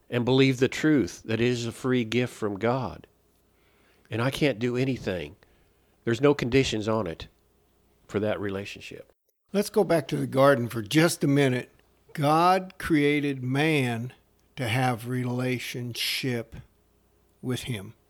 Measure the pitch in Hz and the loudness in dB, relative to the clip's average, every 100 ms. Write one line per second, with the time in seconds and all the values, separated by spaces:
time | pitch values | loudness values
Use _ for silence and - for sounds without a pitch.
0 | _ 123 120 131 135 127 127 - 156 147 | _ -2 2 6 6 4 2 2 4 4
1 | 87 - - 110 120 123 117 - 131 127 | 2 -4 -4 0 2 0 -4 -4 0 0
2 | 110 117 123 - 107 101 113 131 107 78 | 0 0 -2 -4 -6 -2 -2 -2 -4 -10
3 | - _ _ _ _ _ _ _ _ _ | -16 _ _ _ _ _ _ _ _ _
4 | _ 113 127 - 151 107 123 123 135 120 | _ -4 -2 0 0 0 -2 0 -2 -2
5 | - 90 73 - _ _ _ _ _ _ | -4 -6 -8 -14 _ _ _ _ _ _
6 | - 117 143 143 127 135 131 110 104 110 | -4 2 4 2 2 2 2 -2 -2 -2
7 | 92 80 - _ _ _ _ _ _ _ | -2 -8 -14 _ _ _ _ _ _ _
8 | _ 104 107 87 101 98 101 - - - | _ -4 -2 -2 -4 -6 -10 -14 -16 -18
9 | - _ _ _ _ 196 196 214 165 165 | -20 _ _ _ _ -2 0 0 2 0
10 | 143 143 131 131 139 131 117 117 101 151 | 0 -4 -2 4 6 4 0 -6 0 2
11 | 165 - 147 139 135 123 - _ _ _ | 2 2 2 4 4 2 -4 _ _ _
12 | _ - 143 160 175 190 185 - - 156 | _ -2 2 4 4 4 0 -10 0 2
13 | 143 147 143 135 123 135 156 151 123 113 | 4 2 0 -4 -2 0 2 2 0 -2
14 | 127 - _ _ _ - 120 123 131 117 | -6 -12 _ _ _ -8 -2 0 0 -2
15 | 120 127 123 123 127 123 - 131 123 117 | -4 -6 -4 -4 -2 -4 -6 -8 -8 -6
16 | - - 135 120 - - - _ _ _ | -6 -4 -4 -4 -6 -14 -20 _ _ _
17 | _ _ _ _ 127 123 - 110 101 - | _ _ _ _ -6 -6 -6 -8 -10 -18
18 | _ | _